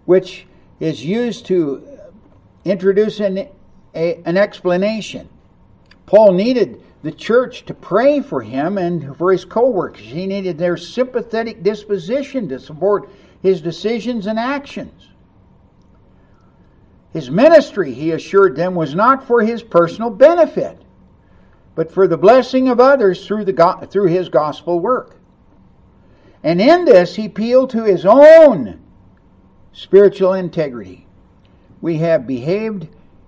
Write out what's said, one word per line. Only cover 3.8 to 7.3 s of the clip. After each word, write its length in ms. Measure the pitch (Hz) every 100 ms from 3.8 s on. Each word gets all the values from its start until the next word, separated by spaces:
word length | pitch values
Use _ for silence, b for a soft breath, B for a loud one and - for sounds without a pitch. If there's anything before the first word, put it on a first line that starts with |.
| _
a, 280 | - 170 165 165
an 120 | 175
explanation. 920 | 202 - 180 175 202 220 175 - - _ _ _ _ _ _ _ _
Paul 240 | 196 220
needed 500 | 180 220 254 160 - b b
the 80 | 151
church 540 | 156 -